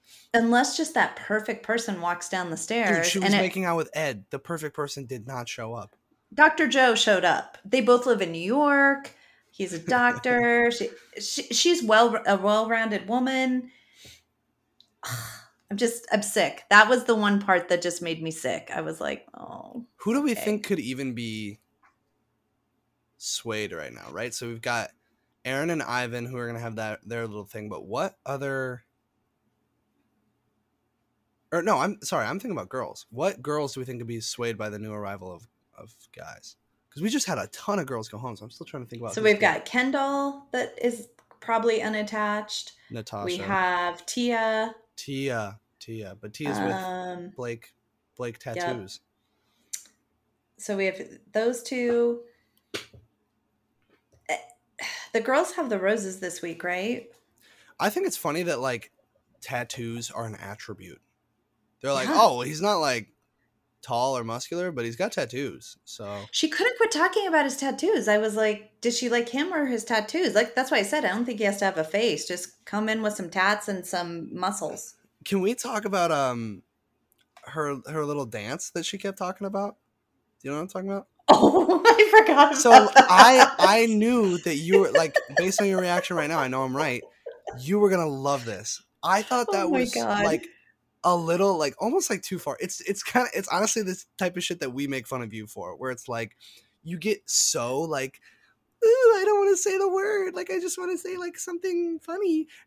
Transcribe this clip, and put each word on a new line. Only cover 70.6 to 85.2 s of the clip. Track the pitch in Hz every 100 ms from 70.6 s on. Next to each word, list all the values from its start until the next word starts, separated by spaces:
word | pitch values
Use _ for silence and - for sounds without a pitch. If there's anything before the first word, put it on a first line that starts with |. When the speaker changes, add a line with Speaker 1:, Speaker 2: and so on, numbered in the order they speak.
| 262
Speaker 1:
why | 277
I |
said | 294 302
I | 226
don't | 196 240
think | 214
he |
has | 208 202
to | 196
have | 180
a |
face. | 156 202 233 147 -
Just | 180 - _
come | - 202 220
in | 220
with | 214
some | 208 180
tats | 190 190 208 -
and | 190 185
some | 175 175 170 -
muscles. | 170 185 202 156 - - - _ _
Speaker 2:
Can | - 196
we | 185
talk | 240 233 240
about, | 214 190 170
um, | 151 135 120 113 98 _ _ _ _ _ _ _ -
her, | - 156 147 139 117
her | 156
little | 147 147 127
dance | 110 104 147 -
that | 175 165
she | 196
kept | 196 190
talking | 185 190 196
about? | 196 202 - _ _ _ _ _ _
Do | 135
you |
know | 147
what |
I'm | 185
talking | 190 190
about? | 196 -
Speaker 1:
<laughs> | _ -
Oh, | 285 - 381 320 349
I | 453 453 427
forgot | 427 427 285 294
Speaker 2:
So | 277 240 233
Speaker 1:
about | 208
that. | 294 262
Speaker 2:
I, | 180 226 254 262 -
I | 196 220 233
knew | 214 220 247 202 175
that | 170 147
you | 165 190
were, | 180
like, | 143 160 -